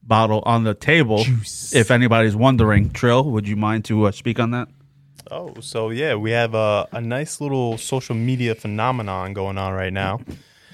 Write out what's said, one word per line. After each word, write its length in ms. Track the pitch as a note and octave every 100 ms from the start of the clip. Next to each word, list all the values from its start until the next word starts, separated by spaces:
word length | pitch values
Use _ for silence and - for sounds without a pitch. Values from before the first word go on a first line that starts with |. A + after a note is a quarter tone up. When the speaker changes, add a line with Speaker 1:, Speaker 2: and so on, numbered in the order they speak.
Speaker 1:
bottle 400 | A#2 A2 A2 G#2+ A2
on 180 | A#2
the 100 | A2 G2+
table. 480 | - E3 B2+ G#2+
Speaker 2:
Juice. 500 | A2+ A#2+ G2+ - - C3+
Speaker 1:
If 140 | A2
anybody's 440 | B2 B2 A2+ A2+ G#2
wondering, 560 | A#2 B2+ A2 G#2 G2+
Trill, 400 | - A#2+ A#2+ D3
would 160 | A2 G#2
you 80 | G#2
mind 300 | G#2+ A2 G#2
to, 200 | G#2+ G#2
uh, 60 |
speak 280 | G2 B2 A#2
on 120 | A#2
that? 160 | B2 A#2+ _ _ _ _ - -
Speaker 3:
Oh, 240 | - F3 -
so 300 | - A#2 A2+
yeah, 240 | A#2 D3+ A2
we 160 | A2
have 220 | A#2 A#2
a, 340 | A2 G#2+ G#2 -
a 100 | -
nice 400 | A#2 B2 D3+ -
little 380 | C#3+ C3+ A#2+ A2+
social 360 | - C3 - A2+
media 380 | A#2+ B2+ A#2+
phenomenon 800 | A2 G#2+ G#2 A#2+ B2+ G#2 F#2 F#2
going 240 | G2+ G2 G2
on 160 | F#2+
right 180 | F#2+ F#2+
now. 280 | G2 F#2+ A2+ - - _ _ _